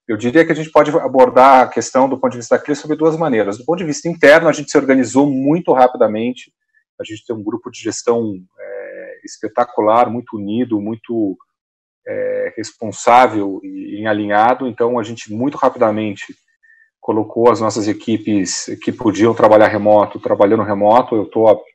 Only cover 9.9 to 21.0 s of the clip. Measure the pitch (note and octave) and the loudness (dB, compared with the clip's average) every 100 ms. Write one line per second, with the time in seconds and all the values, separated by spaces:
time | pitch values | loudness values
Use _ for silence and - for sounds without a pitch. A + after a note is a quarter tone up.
9.9 | A2+ B2 A#2+ A#2+ A2 G2 A2 B2 A2 G#2 | 2 2 -2 -10 -10 -6 -4 -2 -4 -4
10.9 | A2+ - A#2 G2+ F#2 _ _ _ _ _ | -10 -8 -4 -4 -6 _ _ _ _ _
11.9 | _ - G#2 G2+ G2+ G2+ - G#2+ - A2+ | _ -12 -8 -6 -6 -6 -8 -14 -12 -12
12.9 | - - A#2+ B2 A2 G2 F#2+ G2 F#2+ G2 | -4 2 4 4 0 -4 -6 -12 -14 -12
13.9 | G#2 A2 G#2 G#2 G#2 A2+ B2+ C3 A2+ A#2 | -8 -4 -2 0 2 2 0 -4 -4 -4
14.9 | B2 A2 A2+ - G#2+ C3 - - - A2+ | -4 -6 -12 -12 -6 -6 -2 -2 0 -2
15.9 | G#2+ A2 G2 - - _ _ _ _ _ | 0 -6 -8 -14 -20 _ _ _ _ _
16.9 | _ - A2 G#2+ - A#2+ G#2+ A2 A2 G#2+ | _ -6 -4 -4 2 2 2 0 -2 -4
17.9 | G2+ - G#2+ G#2+ G2+ F2+ - - F#2 - | -4 -4 -4 -2 -2 -2 -6 -10 -10 -8
18.9 | - A2 F#2 A2+ - A2 G#2+ G#2 G#2 G#2 | -4 -2 2 2 4 6 6 6 2 2
19.9 | G#2 G2 G#2+ - G#2 G2+ A2 G#2 G2+ G#2 | 2 2 -4 -4 2 2 2 -2 0 2
20.9 | A#2 | 2